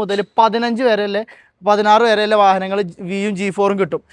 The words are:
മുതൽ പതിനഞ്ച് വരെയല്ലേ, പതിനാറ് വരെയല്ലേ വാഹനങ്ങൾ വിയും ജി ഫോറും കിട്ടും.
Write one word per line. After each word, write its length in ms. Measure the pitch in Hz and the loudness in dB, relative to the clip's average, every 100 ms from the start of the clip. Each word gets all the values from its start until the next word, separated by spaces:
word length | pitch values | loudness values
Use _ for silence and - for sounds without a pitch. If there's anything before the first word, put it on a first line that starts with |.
മുതൽ 180 | 202 202 196 - | -4 -4 -4 2
പതിനഞ്ച് 440 | 226 226 240 233 254 | 2 2 -4 -2 0
വരെയല്ലേ, 340 | 208 208 202 226 - _ _ 190 | 0 -2 -4 -8 -16 _ _ 0
പതിനാറ് 360 | 208 208 214 233 | 0 4 4 4
വരെയല്ലേ 280 | 220 214 214 | 2 2 2
വാഹനങ്ങൾ 340 | 196 190 190 196 180 - 180 | 4 2 -2 -4 -6 -8 -8
വിയും 220 | 196 208 185 | -6 -4 -4
ജി 80 | 202 185 | -6 -2
ഫോറും 200 | 196 196 | -2 0
കിട്ടും. 220 | 175 160 _ | -2 -4 _